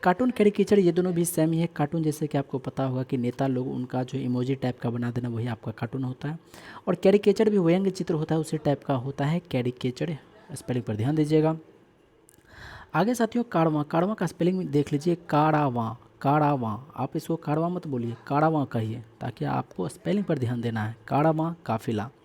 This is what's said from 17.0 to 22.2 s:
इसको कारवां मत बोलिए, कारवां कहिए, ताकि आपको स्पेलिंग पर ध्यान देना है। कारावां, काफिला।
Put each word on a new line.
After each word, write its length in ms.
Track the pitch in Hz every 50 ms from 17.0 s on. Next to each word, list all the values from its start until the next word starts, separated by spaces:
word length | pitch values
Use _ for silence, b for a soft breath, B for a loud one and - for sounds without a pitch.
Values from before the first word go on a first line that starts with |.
| 120 135 -
इसको 200 | 160 - - 165
कारवां 360 | 160 - - 143 156 165 175
मत 160 | 180 180 -
बोलिए, 280 | 160 135 123 117 117 117 - -
कारवां 380 | - 143 143 156 160 160 151 135
कहिए, 380 | 127 - 117 113 110 113 117 113 - - _
ताकि 240 | - 123 - - 151
आपको 420 | 143 135 131 131 - - - 185
स्पेलिंग 380 | 156 - - - 165 180 208 202
पर 120 | - 165
ध्यान 240 | 139 127 113 123 120
देना 220 | 113 117 113 110 107
है। 120 | 110 113 - -
कारावां, 460 | - 135 135 151 160 160 156 156 170 170 - -
काफिला। 440 | - 113 113 - - 117 104 98 - - _